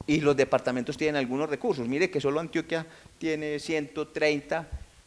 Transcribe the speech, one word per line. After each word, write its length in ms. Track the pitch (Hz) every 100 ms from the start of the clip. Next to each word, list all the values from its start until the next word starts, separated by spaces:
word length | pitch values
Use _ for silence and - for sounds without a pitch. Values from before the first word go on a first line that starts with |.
| -
y 140 | 151
los 160 | 147 135
departamentos 600 | 131 131 - 127 120 143
tienen 200 | 156 147
algunos 340 | 127 131 156
recursos. 380 | 147 240 156 117
Mire 220 | 135 180
que 100 | 151
solo 180 | 143 185
Antioquia 480 | 165 165 156 165 160 - - -
tiene 400 | 160 156 151 147
ciento 480 | 147 160 143 - 147
treinta 640 | - 151 147 - 165 160 - - -